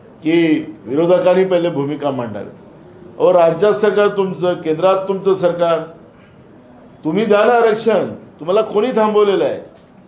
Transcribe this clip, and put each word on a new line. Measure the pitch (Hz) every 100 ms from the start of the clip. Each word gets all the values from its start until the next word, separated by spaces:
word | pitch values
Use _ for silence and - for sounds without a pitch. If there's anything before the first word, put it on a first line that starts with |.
| - -
की | 156 170 165 147 - - 107
विरोधकांनी | 139 170 180 180 180 190
पहिले | 180 170
भूमिका | 143 139 147 143
मांडावी. | 131 117 104 98 - - - - - - -
अहो, | 160
राज्यात | 180 165 165 208
सरकार | 202 214 202 202
तुमचं, | 196 190 156 180
केंद्रात | 170 160 156 185 190 190
तुमचं | 190 190 185
सरकार, | 175 170 170 165 156 - - - - - - - - - - - 151
तुम्ही | 175 214
द्या | 202 226
ना |
आरक्षण, | 240 226 214 226 202 127
तुम्हाला | 101 - - 151 190
कोणी | 214 185 240
थांबवलेलं | 220 214 208 208 185
आहे? | 143 101 - - - -